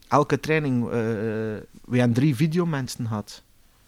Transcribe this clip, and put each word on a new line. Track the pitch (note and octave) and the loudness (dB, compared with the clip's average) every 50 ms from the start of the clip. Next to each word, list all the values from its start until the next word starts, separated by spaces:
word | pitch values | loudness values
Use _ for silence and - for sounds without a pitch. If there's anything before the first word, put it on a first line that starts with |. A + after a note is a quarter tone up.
| _ - | _ 2
Elke | B2 C#3+ D3 - C#3+ C#3 | 2 2 4 2 0 -2
training, | - D3+ D#3 D#3+ D3+ C#3 B2+ A#2+ A#2 | 0 0 0 0 0 0 0 0 0
eh, | - | -2
we | - A#2+ A2 A2+ A2+ G2+ A2 A2+ G#2+ A2 A2 A2 G#2+ F#2+ - - - - - - B2 B2 | -2 -2 -2 -2 -2 -2 -4 -4 -4 -4 -4 -6 -6 -8 -12 -16 -20 -20 -8 -2 2 2
hadden | B2 A#2+ A#2 | 4 4 4
drie | B2 C#3 D#3+ C3 | 4 4 2 4
videomensen | A2 E3 D#3+ D#3 F3+ F3 E3+ D#3 C#3 B2+ A#2 - - B2 | 2 2 2 2 0 0 0 -2 -4 -6 -6 -8 -8 -6
gehad. | A2 A2+ G#2 G2+ - - - - _ _ _ _ _ _ _ _ | -6 -4 -6 -6 -8 -14 -20 -20 _ _ _ _ _ _ _ _